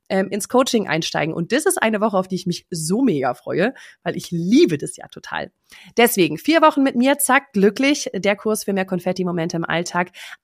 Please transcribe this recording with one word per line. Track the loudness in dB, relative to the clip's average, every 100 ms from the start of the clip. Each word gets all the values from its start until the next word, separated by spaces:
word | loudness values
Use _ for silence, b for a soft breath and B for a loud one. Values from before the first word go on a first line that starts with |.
| -4
ähm, | -2 -2
ins | -4 -2
Coaching | 0 2 0 0
einsteigen. | -2 -2 -2 -2 -4
Und | -2
das | -2 0
ist | 0
eine | 0 0
Woche, | 0 0
auf | -2
die | -4
ich | -4
mich | -6 -8
so | -6 -2 0
mega | 2 0 -2 -4
freue, | -6 -2 -2 B B B
weil | -8 -8
ich | -6
liebe | -6 2 4 4 2
das | -6 -12
ja | -18
total. | -18 -12 -10 -10 _ _ B B 2
Deswegen, | 2 4 2 0
vier | 2 4
Wochen | 6 4
mit | 2 2
mir, | 2 2
zack, | 2 2 2
glücklich, | 2 2 4 0 0 -4
der | -2 -2 0
Kurs | -2 -4
für | -2
mehr | -4 -2
Konfetti-Momente | -2 -2 -2 -4 -2 -4 -4
im | -2
Alltag, | -4 -2 -4 -4 B B B